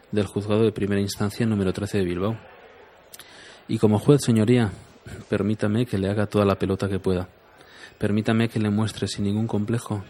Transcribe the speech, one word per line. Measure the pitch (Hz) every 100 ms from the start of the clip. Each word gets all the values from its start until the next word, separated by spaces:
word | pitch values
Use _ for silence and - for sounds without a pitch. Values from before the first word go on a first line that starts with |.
| -
del | 104 101
Juzgado | 104 101 104
de | 113
Primera | - 101 101
Instancia | 101 - 104 - 117
número | 104 95
trece | 90 101 104
de |
Bilbao. | 87 87 98 113 - - - - - - - - - - - - -
Y | 113
como | 107 104
juez, | - 143
señoría, | - 110 107 123 113 90 - - - - -
permítame | 107 98 110 104 107 123
que | 101
le | 95
haga | 107 104
toda | 104
la | 101 95
pelota | 95 95 98
que | 95
pueda. | 95 90 90 - - - - - - -
Permítame | 104 104 107 113 117
que | 113
le | 107
muestre | 104 110 - 101
sin | -
ningún | 101 104 113
complejo | 101 107 117 - 107